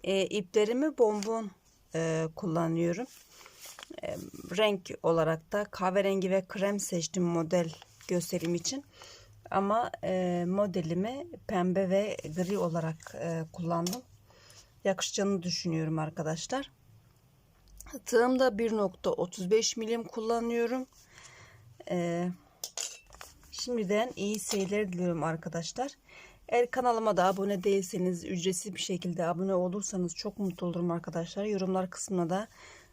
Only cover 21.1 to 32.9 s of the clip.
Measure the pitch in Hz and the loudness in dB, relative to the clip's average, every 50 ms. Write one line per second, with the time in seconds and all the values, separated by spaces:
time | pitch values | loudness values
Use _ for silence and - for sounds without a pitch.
21.1 | - - - - - - - - - - - - - _ - - - 175 170 175 | -20 -20 -20 -20 -20 -20 -20 -20 -20 -20 -20 -20 -20 _ -8 -4 -2 -2 0 0
22.1 | 170 175 175 180 180 - - - _ _ - - - - - - - - _ - | -2 -2 -2 -2 -4 -8 -14 -20 _ _ -14 -10 -8 -8 -8 -8 -8 -14 _ -20
23.1 | - - - - - - - - - - - 247 247 233 208 175 208 208 233 254 | -20 -20 -18 -20 -20 -20 -20 -18 -12 -10 -6 -2 -2 -2 0 2 2 2 2 0
24.1 | - - 190 202 214 208 - - - 202 190 180 202 208 214 190 180 175 180 175 | -2 -4 -2 -2 -2 -4 -4 -2 -2 0 0 0 0 0 0 0 -2 0 0 0
25.1 | 170 165 147 165 160 160 - 175 156 170 165 - - - 254 285 - _ _ - | 0 0 0 0 -2 -2 -6 -6 -6 -6 -6 -6 -4 -4 -4 -4 -4 _ _ -20
26.1 | - - - - - - - - 220 240 240 240 - 262 247 247 233 226 226 220 | -20 -20 -20 -20 -20 -20 -4 2 4 4 4 4 2 2 2 4 4 4 4 4
27.1 | 202 185 180 190 196 196 196 202 202 185 185 208 196 196 190 185 - 180 180 185 | 4 6 6 4 4 2 0 0 0 2 4 4 4 4 2 0 -2 0 0 0
28.1 | 180 170 - - 190 180 165 190 185 180 - 214 180 - - - 190 175 - 180 | 0 -2 -4 -4 -4 0 0 0 0 0 -4 -8 -6 -6 -4 -4 -4 -2 -2 -4
29.1 | 170 175 175 165 170 165 190 190 190 180 180 180 175 208 202 - - 185 180 170 | -2 0 0 0 0 0 0 2 2 2 2 0 -2 -4 -4 -4 -2 -2 -2 -2
30.1 | - - - 208 202 - 202 185 165 - 196 175 170 175 170 175 170 170 170 - | -2 -6 -8 -8 -4 -2 -2 -2 -2 -2 -4 -2 -2 0 0 0 0 -2 -4 -4
31.1 | 165 170 170 175 - 202 202 214 208 190 190 185 190 185 185 185 - - - - | -4 -4 -4 -4 -4 -4 -2 -2 0 0 0 0 0 0 0 -2 -6 -10 -6 -2
32.1 | 190 180 175 160 180 190 214 - - - - - - - - - | 0 0 2 2 0 -2 -2 -6 -12 -20 -20 -20 -20 -20 -20 -20